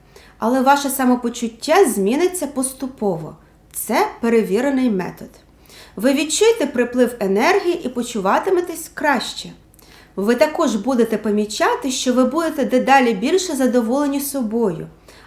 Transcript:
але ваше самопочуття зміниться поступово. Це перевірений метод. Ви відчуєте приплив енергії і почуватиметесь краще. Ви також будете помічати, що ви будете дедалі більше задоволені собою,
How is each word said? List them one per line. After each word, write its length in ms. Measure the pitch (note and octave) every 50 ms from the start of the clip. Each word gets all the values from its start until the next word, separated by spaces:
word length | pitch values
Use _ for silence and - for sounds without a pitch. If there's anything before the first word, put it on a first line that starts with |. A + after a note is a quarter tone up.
| - _ - - - - -
але 240 | - A3 A#3 B3+ C4
ваше 280 | A#3+ C4+ C#4+ C#4+ C#4+ C4
самопочуття 960 | C4+ - B3+ B3 B3 B3 - A#3 A#3 - A#3 A3 - - - C#4+ E4 G4+ F#4
зміниться 600 | B3 G3 G3+ F#3+ G#3 C4 D#4 F4+ F#4 - - D4
поступово. 880 | C#4+ - C4 C4 C4 - - C4+ B3+ - - A3 G3 E3+ D#3 D#3+ D#3 - - - _ _ _ _ - -
Це 340 | - - - A#3 E4 A4 A4 - -
перевірений 680 | A#3+ A#3 A#3 A3+ G3 F3+ F#3+ A#3 C#4+ C#4+ C4+ C4 B3+ A#3+
метод. 400 | G3+ F3+ F3 E3+ - - - - - - _ _ - - - - - - - - -
Ви 180 | - G#3+ C#4 C4
відчуєте 520 | D4 D4+ D#4 - - G#4 A4+ A4+ - C#4+
приплив 500 | C#4+ - B3 A#3+ A#3+ - B3+ A#3+ A#3 - -
енергії 680 | G3+ F#3+ F#3+ G#3+ C#4 E4+ G4 F#4+ - F4 - - -
і 40 | B3
почуватиметесь 1000 | - B3 A#3 - - G#3+ F3+ G3 B3 D#4 - F#4+ F4+ F4 F4 F4 E4 - - - -
краще. 560 | - D4+ D4 C4 A3 - - - - - E3+ - - - _ _ - - - - - - - -
Ви 200 | F#3 G3+ A3+ B3
також 400 | B3 D#4 D4+ D4+ F4 D#4+ B3 G#3+
будете 420 | G3 G3 C4 C4+ A#3 A3 A3+ A3
помічати, 720 | G#3 - A3 G#3 G#3 G#3 G#3 - - E4+ A4+ A#4+ A#4 - B3+
що 220 | B3+ - - B3+ A#3+
ви 120 | B3+ B3+
будете 400 | A#3 C#4 E4+ E4 D#4 D#4 C#4 A#3+
дедалі 480 | G3+ B3+ B3+ G3 B3 C#4 C4+ B3 A#3 G#3+
більше 420 | F#3 A3+ D4+ F4+ F#4+ - - D4
задоволені 640 | B3+ C4 A3+ A3 B3 A3 A3 B3+ C#4+ D4 C#4 C#4 C#4
собою, 680 | C#4 - - C4+ A3+ G#3 A3 A#3 A3+ F#3+ D#3+ D#3 D#3+ - - - - - - - -